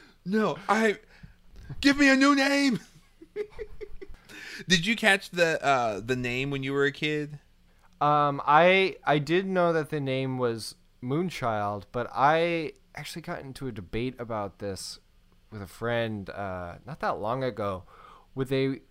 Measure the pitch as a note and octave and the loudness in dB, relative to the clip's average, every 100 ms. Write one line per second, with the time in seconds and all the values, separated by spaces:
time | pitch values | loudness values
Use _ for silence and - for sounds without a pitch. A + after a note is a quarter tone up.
0 | - _ F3 G#3+ G#3 C#3+ - G#3 A3 F#3+ | -20 _ -2 0 0 -2 0 2 2 0
1 | - - - - - - - - C#4 C#4 | -8 -20 -20 -20 -20 -20 -14 0 2 6
2 | C#4 C4 C#4 C#4 C4+ C#4 C#4 G#3 - - | 6 6 6 4 4 2 2 0 -4 -20
3 | _ _ - G#4 G#4 - A4 - G#4 - | _ _ -16 -10 -10 -10 -12 -12 -12 -12
4 | - - - - - - - F3+ F3+ A#3 | -12 -16 -16 -18 -16 -10 0 2 2 2
5 | G#3+ G3 - F3 E3 D#3+ C#3 C3+ A#2 G2 | 4 2 0 0 2 2 2 2 2 -2
6 | A2+ B2+ B2 B2 C#3 C#3 C3+ C#3 C#3 C#3 | -2 -2 -2 -2 -2 -4 -4 0 0 0
7 | D3+ D3+ D3 D3 _ _ _ _ - - | -2 -2 -4 -10 _ _ _ _ -18 -2
8 | D3 D3 D3 C#3 C#3 D3+ F3 F#3+ F#3+ - | 2 4 2 0 4 6 8 6 4 0
9 | - D3 C#3+ E3+ G3 F#3 E3+ D#3+ D3 D3+ | 0 0 2 0 2 2 4 2 0 -4
10 | C3+ C3 C3 B2+ A#2+ A#2 - - _ - | -2 -2 -2 0 0 -2 -8 -14 _ -12
11 | B2 D3 F#3 - A#2+ G#2+ G2+ G#2 - B2 | -4 -2 -2 -2 -2 0 -2 -4 -6 -6
12 | A#2 - C#3 D#3+ E3+ E3+ D3+ - _ - | -6 2 4 4 2 0 -4 -10 _ -14
13 | D3 E3+ D#3+ F3 C#3 B2+ C3+ G#2+ F2 A2 | -12 -12 -10 -10 -10 -10 -10 -10 -8 -4
14 | B2+ B2+ A#2 A2 G2+ - G2+ F#2 - - | -4 -6 -6 -4 -6 -6 -8 -8 -10 -14
15 | _ _ _ _ _ G#2+ F#2+ - A#2 A#2 | _ _ _ _ _ -14 -14 -8 -4 -2
16 | A2+ G#2+ F#2 - G2 F#2 F2 E2+ A2 D#3 | -2 -4 -8 -8 -8 -8 -10 -12 -14 -8
17 | G#3+ G2+ G#2 C3 C3 G#2+ G2+ F#2 - - | -6 -4 -2 -2 -4 -4 -4 -6 -10 -20
18 | - - _ C3 C3 C3+ C3+ C#3 _ | -20 -20 _ -6 -2 0 0 -2 _